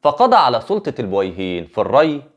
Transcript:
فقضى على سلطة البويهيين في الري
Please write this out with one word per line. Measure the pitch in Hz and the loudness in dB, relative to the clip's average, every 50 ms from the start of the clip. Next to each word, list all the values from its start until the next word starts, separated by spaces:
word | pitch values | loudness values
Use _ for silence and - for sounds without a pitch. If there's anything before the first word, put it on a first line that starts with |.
| _ | _
فقضى | 151 147 - 240 254 247 | -2 2 2 2 4 4
على | 220 165 131 120 113 | 4 4 4 0 -2
سلطة | - - 190 214 - - 131 - | -4 -2 -6 -4 -4 -6 -8 -6
البويهيين | 120 98 92 98 98 95 90 92 95 92 90 87 85 | -6 -4 -2 -2 -2 -2 -4 -6 -6 -6 -6 -6 -8
في | - _ - | -8 _ -4
الري | 104 95 98 135 156 160 147 143 135 - _ | -4 2 2 2 2 2 0 -6 -10 -16 _